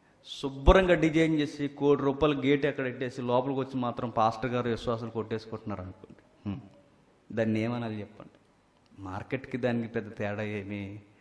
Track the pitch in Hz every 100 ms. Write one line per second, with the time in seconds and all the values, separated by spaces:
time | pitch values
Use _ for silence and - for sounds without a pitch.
0 | _ _ - - 139 135 143 190 180 165
1 | 165 156 160 156 143 - 143 143 143 143
2 | 139 135 127 139 131 143 143 135 127 117
3 | 127 135 123 123 135 135 131 131 120 117
4 | 120 113 110 113 123 123 120 110 123 113
5 | 117 113 107 113 - 110 107 95 95 -
6 | - - _ _ 104 95 - - _ _
7 | _ _ - 107 110 110 113 120 117 107
8 | 101 - - - _ _ _ _ _ -
9 | 92 98 - 131 - 123 123 117 113 117
10 | 104 113 104 104 107 104 95 104 98 104
11 | - _